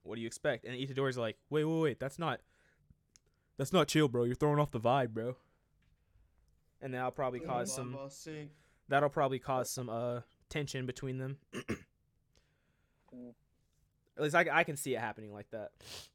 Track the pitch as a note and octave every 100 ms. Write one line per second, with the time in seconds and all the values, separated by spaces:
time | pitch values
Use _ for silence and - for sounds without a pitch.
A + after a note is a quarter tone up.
0 | E2+ A2+ A2+ - D3+ A#2+ - B2+ C3+ C3
1 | C3+ B2+ A2+ - - D3+ D3+ D#3+ D#3 A2+
2 | C3+ - E3 - _ _ _ _ _ -
3 | _ _ _ _ _ - C3+ F3+ D3 D#3
4 | D3 A#2+ A#2+ B2 D3+ D3 D3 A#2 A2+ C#3
5 | B2 A2 A#2 B2+ _ _ _ _ _ _
6 | _ _ _ _ _ _ _ _ C3 B2+
7 | B2+ - C3 A#2+ - B2 A2+ C3 B2 C3+
8 | C#3 - D#3+ D#3 D3 - _ _ - C#3
9 | D3 D#3+ C3+ C3 - C3 A#2+ - B2 A#2
10 | B2 B2 - _ - D#3+ C#3 C3 B2+ B2
11 | C3+ C3 C3 C#3 _ - - G#2+ - _
12 | _ _ _ _ _ _ _ _ _ _
13 | _ B2 - A#3 _ _ _ _ _ _
14 | _ - D3+ E3+ E3+ D3+ E3+ C#3+ C#3+ A#2
15 | A2+ G#2 G#2+ G#2 G2+ A2 G#2 - - -
16 | -